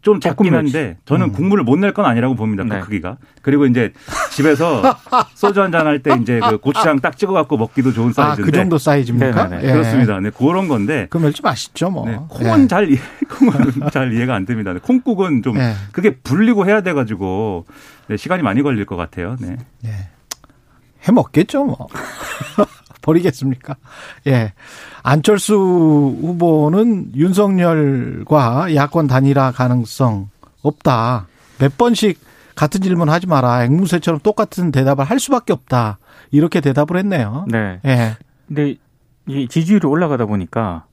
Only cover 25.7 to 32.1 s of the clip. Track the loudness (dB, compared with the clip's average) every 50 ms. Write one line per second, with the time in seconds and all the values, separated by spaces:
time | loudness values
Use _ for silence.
25.7 | 4 4 4 4 4 4 4 2 0 -2 -4 -4 -2 0 2 2 4 4 2 2
26.7 | 2 2 2 2 0 -2 -4 -6 0 0 2 2 4 2 2 2 2 2 2 2
27.7 | 2 2 2 0 0 -2 -4 -6 -8 -10 -2 2 2 2 4 2 0 0 0 0
28.7 | 2 0 0 0 0 0 0 2 2 2 4 4 2 2 2 0 0 -2 0 0
29.7 | 0 0 -2 -4 -2 -2 0 0 0 -2 -8 -12 _ _ -20 _ _ _ -4 -4
30.7 | -4 _ _ 0 0 2 0 -2 -2 -4 -6 -10 _ _ _ _ _ -2 -2 0
31.7 | 2 2 2 2 2 2 0 0